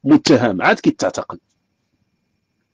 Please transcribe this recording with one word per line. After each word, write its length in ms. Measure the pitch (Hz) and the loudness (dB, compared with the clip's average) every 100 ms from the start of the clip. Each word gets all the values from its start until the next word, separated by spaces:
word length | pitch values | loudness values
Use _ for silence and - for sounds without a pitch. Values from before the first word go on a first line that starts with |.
متهم، 580 | 139 147 - 131 120 92 | 0 2 4 0 0 -2
عاد 180 | 151 214 | -2 0
كيتعتقل. 600 | - - 98 - - - _ _ _ _ _ _ _ _ _ _ _ _ _ | -2 -2 -4 -6 -12 -16 _ _ _ _ _ _ _ _ _ _ _ _ _